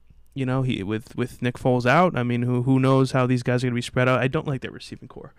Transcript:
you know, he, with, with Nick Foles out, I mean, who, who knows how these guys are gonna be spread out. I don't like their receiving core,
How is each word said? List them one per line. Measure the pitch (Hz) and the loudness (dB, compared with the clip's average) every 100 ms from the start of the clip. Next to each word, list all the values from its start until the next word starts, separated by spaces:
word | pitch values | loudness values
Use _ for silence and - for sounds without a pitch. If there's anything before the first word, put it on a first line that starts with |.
| - - - | -20 -20 -14
you | 139 127 | -6 -2
know, | 131 | -2
he, | 131 - | -2 -2
with, | 98 110 - - | -4 -6 -6 -6
with | 123 - | -8 -4
Nick | 123 - | -6 -2
Foles | 135 123 120 | 0 2 4
out, | 147 180 131 | 4 4 0
I | |
mean, | 120 120 | -2 -2
who, | 123 123 | 0 0
who | 123 131 | 2 4
knows | 131 135 131 | 4 4 4
how | 135 127 | 2 2
these | 127 | 0
guys | 123 123 | 0 0
are | 127 | 0
gonna | |
be | 120 | -2
spread | - 131 127 | -2 0 2
out. | 127 | 2
I | 131 | 0
don't | 156 151 | -2 -4
like | 131 | -6
their | - | -8
receiving | - - - 117 | -14 -16 -18 -18
core, | - - | -20 -20